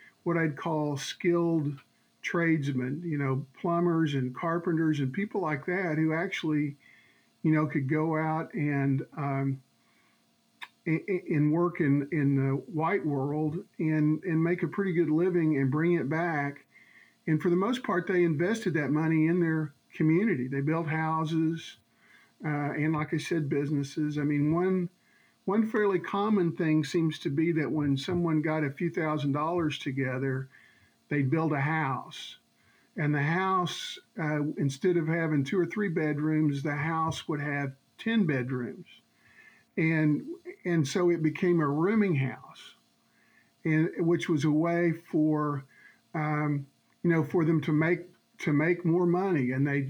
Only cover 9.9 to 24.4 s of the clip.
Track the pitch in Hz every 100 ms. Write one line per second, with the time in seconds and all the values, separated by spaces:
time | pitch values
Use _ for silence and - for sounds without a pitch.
9.9 | _ _ _ _ _ _ - - _ -
10.9 | 160 - 185 - 156 151 160 175 170 151
11.9 | 143 139 160 139 139 135 135 - 170 160
12.9 | 196 160 143 139 151 156 160 214 - 156
13.9 | 156 151 156 190 160 165 175 160 135 196
14.9 | 170 156 156 185 175 160 147 135 151 165
15.9 | 175 135 156 170 156 143 139 _ _ -
16.9 | - - _ - 156 180 175 202 247 -
17.9 | 180 170 185 175 147 170 220 196 156 139
18.9 | 151 160 160 156 180 165 160 156 - _
19.9 | - 156 165 220 151 127 139 143 165 160
20.9 | 160 160 160 160 165 160 165 - - _
21.9 | _ _ - _ - 165 147 143 156 151
22.9 | 160 151 160 143 170 143 143 147 151 139
23.9 | - 151 151 147 147